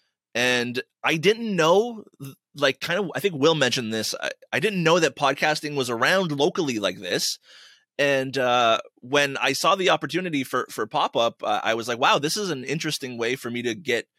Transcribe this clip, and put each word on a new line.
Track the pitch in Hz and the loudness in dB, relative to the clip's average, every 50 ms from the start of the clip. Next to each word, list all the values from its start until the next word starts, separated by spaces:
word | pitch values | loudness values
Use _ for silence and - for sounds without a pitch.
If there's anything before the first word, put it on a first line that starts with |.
| _ _ _ _ _ _ - | _ _ _ _ _ _ -4
And | 113 123 123 123 123 120 123 120 127 - _ _ _ - | 0 2 2 2 0 0 -2 -4 -6 -8 _ _ _ -2
I | 135 156 | -2 0
didn't | 165 147 190 226 220 233 220 196 | 2 2 2 2 2 -2 -2 0
know, | 170 156 156 170 202 233 240 233 214 - - _ - 139 139 131 _ _ _ - | 2 4 6 6 6 4 0 -4 -12 -16 -20 _ -18 -18 -18 -18 _ _ _ -6
like, | 147 143 135 127 - | 0 0 0 0 0
kind | - - 170 196 | -4 -4 -2 -2
of, | 202 156 - | -2 -4 -4
I | 127 | -2
think | 190 202 170 | -2 -2 0
Will | 131 135 165 165 | 4 4 4 4
mentioned | 151 135 123 117 135 120 110 113 | 4 2 0 0 -2 -2 -2 -4
this. | 110 104 - - - | -4 -4 -4 -6 -6
I, | - - - _ - - 110 | -8 -8 -8 _ -10 -6 -4
I | 127 | -2
didn't | 160 220 202 185 165 | -2 0 -2 2 2
know | 160 165 180 | 4 4 4
that | 160 139 - | 4 0 0
podcasting | - 143 135 139 - 175 151 151 151 - 147 147 | 0 0 0 2 2 0 0 0 -2 -4 -6 -4
was | 139 127 120 | -4 -2 -2
around | 120 113 127 147 180 190 190 165 147 | 0 0 2 4 4 2 2 0 0
locally | 139 143 180 - 202 165 139 120 | 2 0 0 2 0 -2 -2 -2
like | 104 101 92 92 98 | 0 -2 -2 -4 -4
this. | 95 87 104 156 - - - - _ _ - - - - - _ _ _ - | -6 -2 -2 -2 -2 -2 -6 -8 _ _ -20 -20 -20 -20 -20 _ _ _ -4
And, | - 143 143 139 135 131 135 127 | 0 0 2 2 0 0 -2 -2
uh, | 135 123 123 123 123 120 113 110 - - - _ _ | -2 2 2 4 4 4 4 4 2 0 -8 _ _
when | - 123 139 147 143 139 135 | -8 0 2 2 2 2 0
I | - 120 139 139 | -2 -2 -2 0
saw | - - 165 190 | 2 2 2 2
the | 190 185 185 | 4 4 2
opportunity | - - 156 139 135 175 185 180 151 139 127 | 2 2 0 -4 -4 -4 -4 -2 -4 -4 -4
for, | - - 127 113 - | -2 -4 -4 -4 -4
for | - - 110 | -4 -6 -6
Pop-Up, | 101 - 143 170 254 - 131 117 117 - - | -2 -2 -2 -2 0 2 2 0 0 0 -4
uh, | - - 104 95 - | -4 -2 -2 -2 0
I | 107 113 | -2 -2
was | 117 110 | -2 -2
like, | 120 120 | -4 -2
"Wow, | 117 135 139 214 160 | 0 2 2 2 2
this | 135 156 - | 0 -2 -4
is | 214 208 185 | -4 -4 -4
an | 151 131 123 | -6 -6 -6
interesting | 131 139 160 - 156 147 - 139 123 123 | -6 -6 -4 -4 -4 -6 -6 -8 -8 -6
way | 117 113 117 123 | -4 -2 -2 -2
for | - - 120 | -4 -6 -6
me | 120 123 117 | -6 -4 -2
to | 120 113 | -4 -4
get | 104 85 - 120 110 - _ _ | -4 -2 -2 -2 -2 -2 _ _